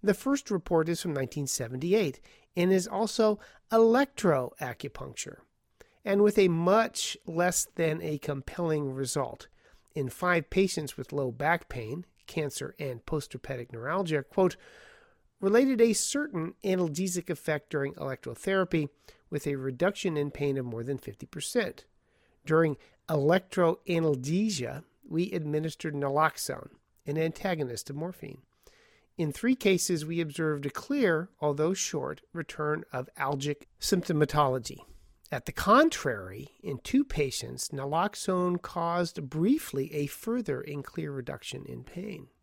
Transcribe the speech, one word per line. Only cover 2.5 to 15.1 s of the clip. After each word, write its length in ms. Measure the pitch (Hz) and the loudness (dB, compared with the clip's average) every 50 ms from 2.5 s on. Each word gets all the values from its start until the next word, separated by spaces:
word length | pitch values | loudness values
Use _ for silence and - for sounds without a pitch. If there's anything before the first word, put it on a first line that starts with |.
| _ | _
and 160 | - 175 185 | 2 4 4
is 160 | 190 190 180 | 4 4 2
also 540 | 202 - 190 226 208 - - 226 214 214 208 - - - - _ _ - | 0 -2 -2 -2 -2 2 4 4 4 4 2 -4 -20 -20 -20 _ _ 4
electroacupuncture, 1700 | 226 226 226 226 254 285 269 _ - - 190 156 135 127 123 - - 151 127 120 - - 143 - - 135 135 117 - - - - - - _ _ _ _ _ _ _ - _ _ _ _ | 6 8 8 8 6 4 2 _ 0 2 4 4 4 2 -4 -6 -8 -8 -8 -8 -8 -10 -10 -10 -10 -12 -12 -10 -10 -10 -10 -12 -16 -20 _ _ _ _ _ _ _ -20 _ _ _ _
and 180 | 214 196 202 208 | 0 4 6 6
with 160 | 208 208 220 | 6 6 6
a 100 | 196 185 | 6 6
much 680 | 170 165 170 180 196 220 226 - - - - - - - _ | 6 4 4 4 6 6 4 2 -2 -6 -6 -6 -6 -8 _
less 380 | - 165 165 175 180 175 - - - _ | -8 -2 0 2 2 2 0 -2 -4 _
than 260 | - 165 160 156 160 170 | 0 0 0 0 -2 -2
a 160 | 160 151 143 | -4 -4 -4
compelling 760 | - - 143 139 131 - - - 175 165 156 151 147 139 131 | -4 -4 -6 -6 -6 -10 -6 -4 -2 0 0 0 0 -2 -4
result. 560 | 131 139 120 - 151 135 120 117 - - - _ _ _ _ _ _ _ _ _ | -4 -4 -4 -2 -2 -4 -4 -6 -14 -18 -20 _ _ _ _ _ _ _ _ _
In 140 | 160 139 123 | -4 -4 -4
five 420 | - - - 180 175 175 151 _ | -4 -2 0 2 2 2 0 _
patients 460 | - 185 196 185 - - 156 135 - | 2 2 2 2 2 -4 -6 -6 -8
with 160 | - 135 - - | -10 -10 -6 -4
low 200 | 143 139 127 117 | -2 -2 -2 -4
back 360 | 120 139 151 170 170 - _ | -2 0 0 0 0 -2 _
pain, 360 | - 131 113 107 120 165 180 _ _ _ _ | -10 -10 -8 -8 -8 -10 -10 _ _ _ _
cancer, 500 | - - - 156 143 - - 135 - - - | -8 -6 -4 -4 -4 -4 -8 -10 -10 -10 -8
and 260 | 156 139 123 113 - | -8 -8 -8 -10 -8
postherpetic 640 | - 160 151 139 - - 131 _ - 139 123 120 - - | -4 -4 -4 -4 -6 -12 -14 _ -8 -8 -8 -8 -10 -12
neuralgia, 500 | 117 113 135 160 190 196 170 156 147 135 | -10 -6 -4 -2 -2 0 0 0 0 0
quote, 340 | _ - - 190 180 - - - - - - - - - - _ _ | _ 2 4 4 4 4 0 -18 -20 -20 -20 -20 -20 -20 -20 _ _